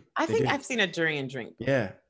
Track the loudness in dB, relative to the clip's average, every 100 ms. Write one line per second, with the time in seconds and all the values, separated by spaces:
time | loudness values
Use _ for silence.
0 | -8 -2 0 2 2 0 -2 0 0 2
1 | 0 0 -4 -6 -10 -6 0 2 0 -6
2 | _